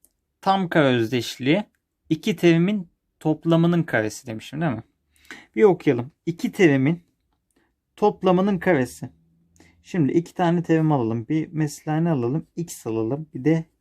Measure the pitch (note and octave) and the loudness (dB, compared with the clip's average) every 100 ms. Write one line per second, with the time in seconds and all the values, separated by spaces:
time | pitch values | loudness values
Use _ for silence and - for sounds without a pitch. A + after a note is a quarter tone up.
0 | _ _ _ _ G3 G3 F3+ F3 C3+ B2 | _ _ _ _ -2 0 0 2 2 2
1 | A2 B2 A2+ - B2+ F3+ G#3 _ _ _ | 0 -4 -6 -6 -2 -2 -2 _ _ _
2 | - D#3+ - E3+ F3 E3 F3+ G#3 E3+ _ | -6 -4 -4 0 2 4 2 -2 -8 _
3 | _ _ D#3 D#3 E3 E3 E3+ E3+ E3 A#2+ | _ _ -4 -2 0 2 4 2 0 -2
4 | G#2+ - B2 A2 - D3 E3 A2+ - _ | -2 -6 -14 -14 -12 -6 -4 -6 -10 _
5 | _ _ - - - G#3+ G#3+ E3+ - B2 | _ _ -20 -20 -10 4 4 4 2 0
6 | B2+ _ - E3+ A3 - F3 C#3 C3+ E3+ | -2 _ -10 -6 -6 2 4 4 2 -2
7 | _ _ _ _ _ _ _ _ _ - | _ _ _ _ _ _ _ _ _ 0
8 | G#3 G#3 F#3 F3+ G3+ F#3 F#3 D3+ B2+ - | 0 2 2 2 2 0 2 2 0 -6
9 | B2+ _ _ _ _ _ _ _ - F#3 | -16 _ _ _ _ _ _ _ -8 -2
10 | C3+ E3+ E3+ - E3+ E3+ E3 D#3+ D#3 C#3+ | 0 0 -4 -2 0 0 0 2 2 2
11 | A2+ A#2 A2 D#3 D3+ D3+ D3+ - - D#3 | 0 -4 -4 -6 -4 -4 -6 -6 -6 -2
12 | E3+ D3 A#2+ D3+ - - E3+ - - A2 | 0 0 -2 -4 -8 -12 -12 -10 -8 -4
13 | A2+ C#3+ D#3 B2+ C#3 E3 E3 _ | -4 -6 -10 -4 0 0 -2 _